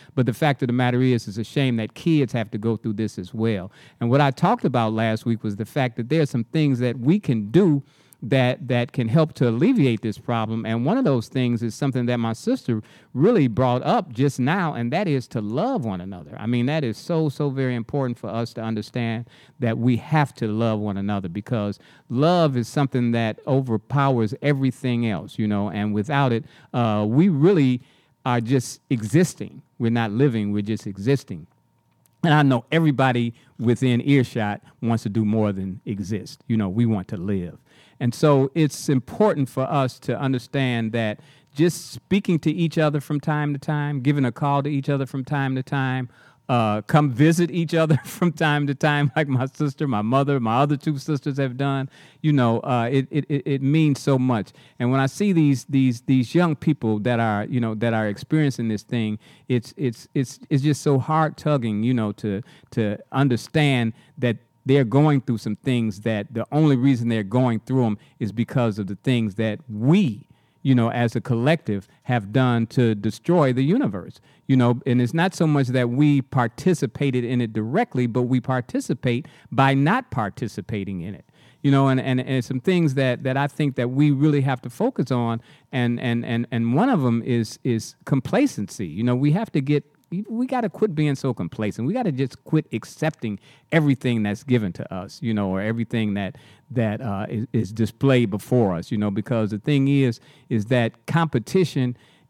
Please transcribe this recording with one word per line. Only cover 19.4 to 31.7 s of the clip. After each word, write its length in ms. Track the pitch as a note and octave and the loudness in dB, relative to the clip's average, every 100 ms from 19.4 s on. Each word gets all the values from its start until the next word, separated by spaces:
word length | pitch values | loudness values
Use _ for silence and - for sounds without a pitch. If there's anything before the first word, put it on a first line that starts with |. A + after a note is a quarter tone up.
| - - | -20 -6
that 180 | A#2+ F#2+ | -4 0
we 200 | A#2+ A#2+ | 0 0
have 360 | - D#3 C#3 - | 0 0 0 -2
to 120 | A2+ | -4
love 320 | G#2+ A#2 G#2+ | -2 0 -2
one 160 | G#2 G2 | -4 -4
another, 320 | G2 G2+ F#2+ | -4 -4 -4
because 520 | F#2 - A#2+ G2+ G2+ - - - | -8 -6 -4 -4 -8 -14 -20 -6
love 460 | B2 D#3 F3 D#3 B2+ | 0 2 4 2 0
is 140 | A2+ | -2
something 420 | - C#3 B2+ A#2+ | -2 0 0 0
that 300 | A#2 A2+ G#2+ - | 0 -2 -4 0
overpowers 880 | C3+ C3 A2 - C#3+ C#3 B2+ A2 - | 0 2 -2 0 0 2 2 0 -2
everything 640 | C#3+ C#3+ C3+ - B2+ A#2+ A#2 | 0 0 0 -2 -2 0 0
else, 320 | F#2 F#2+ - | -2 -6 -4
you 80 | G#2+ | -2
know, 240 | G#2 G2+ | 0 -2
and 240 | G2 G#2 | -2 -2
without 380 | G#2 G#2 C#3 C#3 | -2 0 2 2
it, 140 | A2+ - - - | 0 -4 -20 -6
uh, 320 | B2+ A#2 G#2+ G#2+ | -2 0 2 2
we 220 | B2 G3 | 4 4
really 540 | D3 E3 G3 C3 B2 - _ _ _ C3 | 4 4 4 4 0 -6 _ _ _ -2
are 140 | B2 | -2
just 400 | A2+ C3+ - - - | 2 0 -2 -10 -6
existing. 720 | B2+ G#2+ C#3 F3+ - G2 - - - | -4 0 2 2 -2 -14 -16 -18 -4
We're 120 | A#2 | -2
not 200 | A#2 A2+ | 0 0
living, 420 | G#2 C#3+ A2+ G#2 | 2 2 2 -2
we're 80 | G#2 | -2
just 260 | G#2 G#2+ G#2+ | -2 -6 -6
existing. 580 | F#2+ G#2 C#3 - F2 D#2 _ _ | -6 -2 -2 -2 -14 -14 _ _